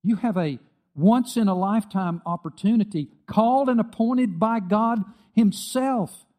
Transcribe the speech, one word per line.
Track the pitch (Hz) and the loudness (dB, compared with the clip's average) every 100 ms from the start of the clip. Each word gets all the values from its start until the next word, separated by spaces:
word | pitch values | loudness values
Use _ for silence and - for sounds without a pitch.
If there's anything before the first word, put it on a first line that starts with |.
you | 185 220 | -2 -2
have | 240 185 | -2 -2
a | 160 127 _ _ _ - | -4 -6 _ _ _ 2
once | 180 240 240 240 | 4 4 2 0
in | 208 | 0
a | |
lifetime | 180 190 220 208 190 180 170 - | 0 0 -2 -2 -4 -4 -6 -6
opportunity | 170 165 - 196 233 208 165 147 _ - | -8 -8 -2 2 2 0 -4 -8 _ -4
called | - 226 262 269 | 0 2 2 2
and | 233 | 0
appointed | 226 - 226 254 247 170 | -2 -2 -2 0 -2 0
by | 220 233 | -2 -2
God | 180 208 226 233 190 - _ | 0 0 0 -2 -6 -12 _
Himself | - 214 - - 254 262 254 180 - _ | 2 2 0 -6 -4 -2 -2 -4 -8 _